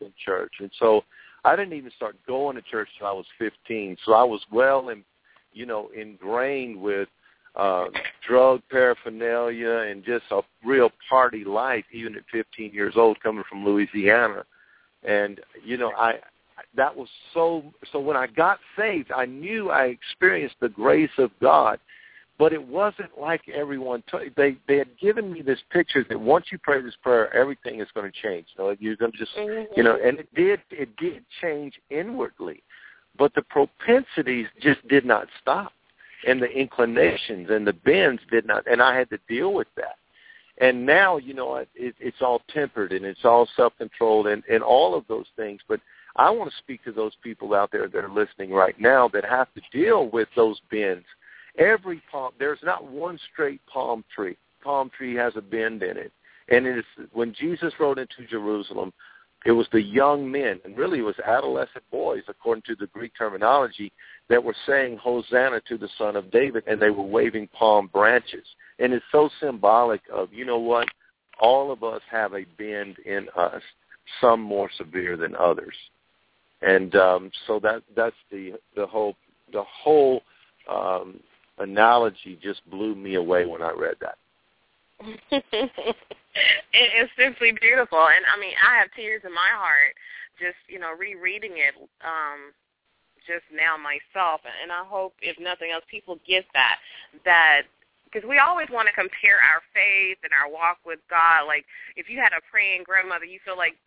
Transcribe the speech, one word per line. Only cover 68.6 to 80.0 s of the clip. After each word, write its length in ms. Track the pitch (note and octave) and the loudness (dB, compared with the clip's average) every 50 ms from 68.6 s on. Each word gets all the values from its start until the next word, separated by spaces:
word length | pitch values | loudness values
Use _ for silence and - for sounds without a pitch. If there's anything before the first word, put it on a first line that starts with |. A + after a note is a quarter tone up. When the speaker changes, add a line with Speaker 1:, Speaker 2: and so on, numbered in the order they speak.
| _ - _ - | _ -16 _ -4
Speaker 1:
And 140 | B2 B2 B2+ | -2 -2 -2
it's 120 | A#2 - - | -2 -4 0
so 180 | - D3+ D3+ D3 - - | 2 4 4 2 0 -6
symbolic 600 | D#3+ C#3+ B2 G#2 F#2+ G2+ A2 A#2 A#2+ A#2 A2 G2 _ - | -6 -6 -4 2 4 6 6 6 4 4 0 -4 _ -8
of, 200 | - G2+ F#2+ F2+ | -6 -6 -6 -6
you 140 | G2+ A2+ B2+ | -8 -12 -8
know 140 | B2+ A#2+ A#2 | -4 -4 -2
what, 280 | A#2 A#2 A#2 A#2 A#2 - - _ _ _ _ _ _ _ - - | 0 0 0 0 -2 -4 -8 _ _ _ _ _ _ _ -2 4
all 320 | A2 A2+ C3 C3+ C#3 C#3+ | 6 6 6 6 2 0
of 120 | C3+ G#2+ A2 | -6 -6 -6
us 180 | A2+ A2+ A2 _ - | -8 -8 -8 _ -6
have 240 | - A2+ G#2+ G2+ F#2+ | -4 -4 -4 -4 -4
a 120 | G2 F#2+ F2 E2+ | -8 -12 _ _
bend 420 | - G#2 G#2+ G#2+ G#2 G2+ G2 F2+ - | -14 -12 -10 -8 -8 -10 -10 -14 -16
in 280 | - - G2 G2 F#2+ F#2 - | -10 -6 -6 -6 -6 -6 -2
us, 260 | F#2+ F2 E2+ - - - - _ _ _ _ - _ _ - - - | -2 -2 -2 -2 -8 -16 -18 _ _ _ _ -20 _ _ -18 -6 2
some 200 | - B2 A#2 A2+ | 4 4 4 4
more 280 | A2 G#2 G2+ G2+ G2 F#2+ - | 0 -4 -4 -4 -4 -4 -6
severe 400 | - F#2 D#2 D#2+ F2+ F2+ F2+ F2 | -14 -14 -10 -8 -6 -6 -6 -6
than 180 | D#2+ E2 E2 F2 | -6 -6 -6 -2
others. 400 | F2 F2 F2 D#2+ - - - - - - _ _ _ _ _ _ _ _ _ _ _ _ _ _ - | 2 2 2 2 0 -4 -14 -16 -20 -20 _ _ _ _ _ _ _ _ _ _ _ _ _ _ -2
And, 340 | - F#2+ F#2+ F#2+ F#2+ F2+ F2 | 2 4 4 4 2 2 4
um, 340 | G2+ F#2+ F#2 F#2 F#2 F#2 F#2+ - - - | 4 6 6 4 2 -2 -8 -18 -14 -6
so 140 | - A2 G#2 | -4 -4 -2
that, 240 | G2 G#2+ A2+ A2+ - _ G#2 | 0 -2 -2 -4 -8 _ -4
that's 180 | A2 A2+ A#2 - _ _ - | -4 -4 -4 -4 _ _ -18
the, 220 | G#2 G2 F#2+ F#2 F2+ - _ _ - | -16 -14 -14 -14 -16 -18 _ _ -8
the 100 | G#2 G2+ | -8 -8
whole, 300 | F2+ G#2+ A2 G#2+ G#2 F#2+ _ _ _ _ _ _ _ | -6 -4 -4 -4 -4 -6 _ _ _ _ _ _ _
the 120 | - G#2 G2+ | -10 -10 -10
whole, 600 | - - - - D3 D#3 D3+ | -10 -12 -4 2 4 6 6